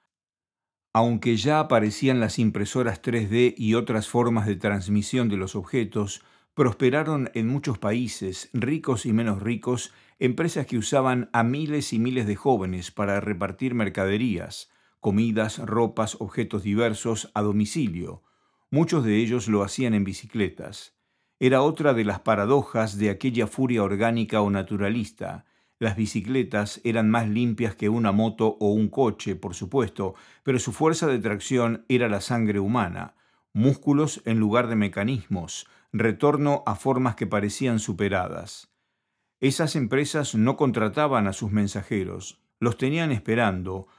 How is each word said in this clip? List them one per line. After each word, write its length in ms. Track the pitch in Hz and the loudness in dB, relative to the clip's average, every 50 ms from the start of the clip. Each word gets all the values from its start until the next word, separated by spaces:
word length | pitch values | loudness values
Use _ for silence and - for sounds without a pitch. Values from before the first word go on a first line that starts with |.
| _ _ _ _ _ _ _ _ _ _ _ _ _ _ _ _ _ _ - | _ _ _ _ _ _ _ _ _ _ _ _ _ _ _ _ _ _ 2
Aunque 420 | 110 117 120 117 107 - 120 117 | 2 4 4 2 2 2 0 0
ya 240 | 107 107 147 151 156 | 2 2 2 2 2
aparecían 600 | 156 156 127 113 107 104 101 - 139 135 127 123 | 2 4 4 4 4 2 0 0 2 2 2 2
las 180 | 113 101 - - | 2 0 0 2
impresoras 600 | 113 107 - 101 104 - - 131 123 113 95 - | 2 2 2 0 -4 -2 -2 0 0 0 -2 -4
tres 280 | - 131 117 117 107 98 | -4 -2 -2 0 0 0
D 240 | 110 120 123 120 - | 4 4 4 4 2
y 160 | - 113 107 113 | 0 0 2 2
otras 340 | 120 110 - 117 107 104 | 2 2 0 -2 -2 -2
formas 400 | - - 120 120 120 117 107 101 | 0 0 2 2 2 2 0 0
de 80 | 107 98 | 0 -2
transmisión 720 | 85 - 104 101 98 90 104 104 104 101 - - 127 120 | -2 0 -2 -2 -2 -2 0 0 0 0 0 -2 0 0
de 80 | 110 101 | 0 0
los 180 | 95 92 95 - | -2 -4 -6 -6
objetos, 720 | 104 90 - - 127 110 98 - 110 101 95 - - - _ _ _ _ _ _ | -8 -6 -2 -2 -2 -2 -2 -2 -4 -4 -4 -6 -12 -16 _ _ _ _ _ _
prosperaron 760 | 160 143 120 104 - 139 123 135 151 156 156 156 143 127 - - | 2 2 2 2 2 2 2 2 2 0 0 -2 -2 -4 -4 -2
en 160 | 117 110 117 | -2 -2 0
muchos 280 | 135 143 - 143 113 | -2 -2 -2 -4 -4
países, 720 | - 107 101 110 123 127 104 - - 98 95 90 - - - - | -2 -2 -2 0 0 -2 -4 -6 -6 -8 -8 -8 -8 -12 -6 -4
ricos 520 | 117 - 143 156 156 - 143 123 104 - | -4 -2 -2 -2 -2 -2 -2 -2 -2 0
y 60 | 123 | 0
menos 320 | 110 117 117 110 101 98 101 | 0 2 2 0 -2 -2 -2
ricos, 500 | 113 120 107 - 123 123 117 - - - - _ _ _ | -4 -4 -2 -2 -2 -4 -4 -4 -10 -16 -20 _ _ _
empresas 480 | _ 131 123 113 - 160 165 - 156 131 | _ -2 -2 0 0 -2 -2 -2 -4 -4
que 120 | - 131 | -2 -2
usaban 520 | 117 104 - 147 139 131 127 127 123 117 - - | -4 -2 2 2 2 2 2 0 0 -2 0 0
a 100 | 117 117 | 2 2
miles 480 | 117 131 147 156 147 151 147 - - | 2 0 -2 -2 -2 -2 -4 -2 -2
y 80 | 117 110 | -2 0
miles 260 | 117 127 127 127 110 | 0 0 0 0 0
de 120 | 104 101 | -2 -2
jóvenes 540 | - - 139 127 101 95 92 92 90 90 - | 0 2 2 2 2 0 -2 -4 -6 -8 -8
para 280 | - - 101 101 98 101 | -6 -4 -2 0 0 -2
repartir 540 | - 107 101 87 101 92 92 - 131 131 120 | -2 -4 -4 -4 -4 -6 -6 -6 -4 -2 -2
mercaderías, 960 | 117 107 95 - 104 95 95 101 107 127 120 92 85 87 85 - - - - _ _ _ _ _ _ | -2 -2 -2 0 -2 0 0 0 0 0 -2 -2 -4 -6 -10 -12 -14 -16 -18 _ _ _ _ _ _
comidas, 580 | - 107 98 107 117 117 107 110 107 104 - - | -2 0 2 2 2 2 2 0 -2 -2 -4 -8
ropas, 560 | 117 107 107 117 117 104 - 110 107 104 - - | -8 -2 0 0 0 0 0 -2 -2 -2 -4 -8
objetos 420 | 110 98 - 131 110 - - 98 90 | -10 -6 -4 -4 -4 -2 -4 -4 -2
diversos, 640 | 104 101 113 117 113 110 - - 117 110 104 - - _ | 0 0 2 2 0 0 -2 -2 -4 -4 -4 -6 -6 _
a 80 | 107 | -2
domicilio. 840 | 104 104 101 107 104 107 - 165 135 101 82 87 85 - 92 - _ _ _ _ _ _ _ _ _ _ | 0 0 2 2 0 0 0 -2 -2 -2 -4 -6 -10 -10 -12 -16 _ _ _ _ _ _ _ _ _ _
Muchos 340 | 135 147 165 160 180 151 117 | 2 2 2 4 2 2 2
de 140 | 110 104 | 4 2
ellos 320 | 107 120 110 123 123 98 110 | 2 2 2 0 -2 0 2
lo 120 | 107 101 | 2 2
hacían 320 | 101 98 - - 131 120 110 | 2 0 -2 -2 0 0 2
en 120 | 104 98 | 0 0
bicicletas. 880 | 95 95 - - - - 113 98 87 - - 80 - 107 - - - _ _ _ _ _ _ _ _ _ | -2 -4 -10 -14 -8 -2 -2 -2 -2 -2 -8 -14 -14 -14 -16 -18 -20 _ _ _ _ _ _ _ _ _
Era 260 | _ 131 127 127 127 143 | _ 2 4 4 6 4
otra 300 | 156 156 - 151 147 127 | 2 2 2 2 2 4
de 120 | 113 107 | 4 2
las 160 | 104 95 95 | 0 -2 -2
paradojas 760 | - 113 107 101 101 113 143 143 - - - 113 110 104 98 | 0 2 2 2 4 4 2 2 2 0 -2 -2 -2 -2 0
de 120 | 101 107 101 | 0 0 0
aquella 360 | 98 - - 131 117 120 110 | 0 0 -2 -2 0 0 -2
furia 360 | 107 - - 131 123 120 110 101 | -2 -2 -2 -2 0 2 0 0
orgánica 560 | 92 101 98 113 117 117 117 107 107 110 107 | 0 0 0 0 0 0 0 -2 0 0 2
o 100 | 104 101 | 2 2
naturalista. 920 | 101 98 92 - 107 98 98 101 113 120 107 - - _ 95 92 90 - - _ _ _ _ _ _ _ | 0 0 -2 -4 -4 -2 -2 -2 -2 -2 -4 -6 -10 _ -10 -10 -10 -12 -16 _ _ _ _ _ _ _
Las 160 | 117 110 101 | -2 -2 0
bicicletas 840 | 113 107 104 - 113 90 113 131 131 110 82 110 104 101 98 - - - | 0 -2 -2 -2 -4 -4 0 0 0 0 0 0 -2 -2 -2 -6 -4 -2
eran 260 | 120 110 113 110 107 | 0 0 2 4 4
más 180 | 113 117 113 | 4 2 2
limpias 460 | 104 104 117 123 120 107 117 117 107 - | 0 0 0 0 0 0 -2 -2 -4 -2
que 160 | - 107 104 | -2 0 0
una 220 | 110 120 113 101 | 2 2 2 2
moto 440 | 98 104 110 113 107 - 110 110 - - | 4 4 2 2 2 2 0 0 2 2
o 120 | 107 101 | 0 2
un 160 | 104 110 107 | 2 2 2
coche, 480 | 101 - 139 131 110 98 - - 104 95 | 0 2 2 2 2 0 -2 -6 -6 -6
por 200 | 90 - 95 87 | -6 -8 -10 -8
supuesto, 580 | - 107 90 131 135 113 90 - - 98 92 - - - - - _ _ | -8 -8 -2 0 0 0 0 -4 -6 -6 -6 -6 -10 -20 -20 -20 _ _
pero 160 | 139 127 123 | 0 0 0
su 140 | - 123 104 | -2 -4 -2
fuerza 340 | - 156 160 165 160 170 | 2 2 2 2 2 2
de 100 | 147 131 | 0 0
tracción 680 | 113 101 110 104 98 - - 135 123 117 117 113 - - - | 0 0 -2 -2 -4 -2 0 0 2 2 2 0 -4 -2 0
era 180 | 131 123 123 | 2 2 2
la 140 | 110 104 98 | 2 0 -2
sangre 380 | - - 127 117 113 104 101 101 | -2 -2 0 0 2 2 2 0
humana, 560 | 98 101 123 120 101 85 90 92 87 - - _ _ _ _ _ _ _ | 0 0 0 0 0 -2 -4 -8 -10 -12 -16 _ _ _ _ _ _ _
músculos 720 | - 104 117 139 139 - - 147 143 143 156 147 - - - | 0 2 4 4 2 2 2 2 2 4 2 0 -2 -6 -4
en 120 | 117 113 | -2 0
lugar 300 | 110 107 104 107 120 120 | 2 2 4 2 2 2
de 80 | 113 117 | 2 0
mecanismos, 880 | 107 104 95 - 104 101 120 135 107 - - 98 87 82 - - - - - _ _ _ _ | 0 0 0 0 -2 -2 -2 -2 -4 -4 -6 -6 -6 -6 -8 -12 -14 -14 -18 _ _ _ _
retorno 720 | - 107 113 113 98 - 147 147 147 139 147 143 143 - - | -2 0 0 0 2 4 4 4 4 4 2 2 0 0 0
a 80 | - 101 | -4 -4
formas 400 | - - 135 131 127 131 123 107 | -2 0 0 2 2 2 0 0
que 100 | - 117 | -2 -4
parecían 540 | 87 110 101 101 104 - - 135 127 117 107 | -2 0 0 0 -2 -2 -2 -2 0 0 -2
superadas. 920 | - - 95 85 104 98 98 92 92 90 85 85 90 104 - - - _ _ _ _ _ _ _ _ _ _ _ _ _ _ _ | -2 -4 -4 -2 0 0 0 -2 -2 -4 -8 -12 -12 -14 -18 -20 -20 _ _ _ _ _ _ _ _ _ _ _ _ _ _ _
Esas 360 | 131 139 135 - 165 147 - | 0 0 2 2 0 0 0
empresas 600 | 156 127 107 127 139 147 143 - 151 139 - - | -2 -2 0 0 0 0 0 -2 -4 -4 0 2
no 200 | 110 110 127 135 | 2 2 2 4
contrataban 720 | - 151 131 107 117 107 104 95 151 151 143 135 113 101 | 2 2 2 2 0 0 0 0 0 0 2 2 2 0
a 80 | 98 95 | 0 -2
sus 180 | - 117 101 | -4 -4 -2
mensajeros, 880 | 104 107 101 98 - 101 90 - 117 101 92 87 90 90 95 - - _ _ _ _ _ | 0 0 0 0 -2 -6 -6 -4 -4 -4 -4 -4 -8 -10 -14 -16 -18 _ _ _ _ _
los 180 | 117 120 113 | -2 -2 0
tenían 340 | - 131 135 151 165 165 156 | 0 -2 -2 0 0 0 -2
esperando, 760 | 131 101 - 123 117 120 117 101 92 92 90 92 92 95 95 - _ | -2 -2 -2 -2 0 2 2 0 0 -2 -6 -8 -8 -10 -10 -14 _